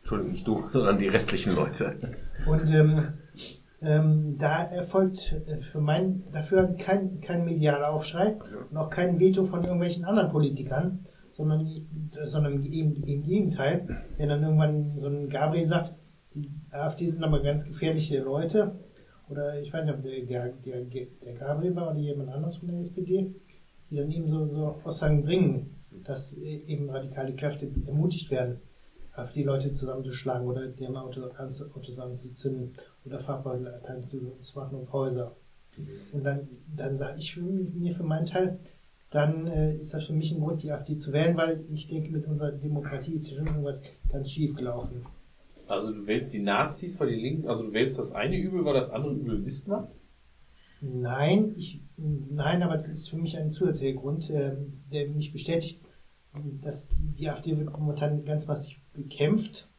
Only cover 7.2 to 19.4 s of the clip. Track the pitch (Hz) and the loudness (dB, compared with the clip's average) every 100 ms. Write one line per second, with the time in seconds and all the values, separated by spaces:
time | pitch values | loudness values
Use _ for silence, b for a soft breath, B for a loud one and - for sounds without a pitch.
7.2 | - 170 165 160 151 143 147 156 156 165 | -4 0 2 4 4 4 2 0 -2 2
8.2 | 214 220 - - 123 151 156 - 180 165 | 2 2 -8 -12 -8 -4 -2 2 2 8
9.2 | 185 190 185 175 175 175 175 - 175 214 | 8 8 4 2 2 2 2 0 2 4
10.2 | 160 147 143 123 - 135 180 185 - B | 4 4 4 2 -2 0 0 -2 -8 B
11.2 | B - 156 156 156 - - - - 147 | B -2 2 2 0 -4 -10 -8 -8 -6
12.2 | 147 151 147 139 139 160 156 143 135 143 | -4 2 2 2 -2 0 0 0 -2 -2
13.2 | 151 202 175 - 135 180 - - - - | 2 2 2 2 2 2 -2 -8 -6 -2
14.2 | 147 147 156 156 151 151 147 143 139 143 | 0 2 4 6 6 4 0 -2 -2 -2
15.2 | 139 143 151 170 156 170 - - - - | -2 0 2 2 2 2 0 -10 -20 -20
16.2 | _ 143 143 - - 143 156 - 170 156 | _ -10 -8 -10 -10 -4 -4 -2 -2 0
17.2 | 156 143 143 147 - - 160 160 151 139 | 4 4 4 0 -2 -2 0 2 2 0
18.2 | 131 139 170 214 185 - - b b b | 0 0 2 4 2 0 -14 b b b
19.2 | - 143 | -10 -4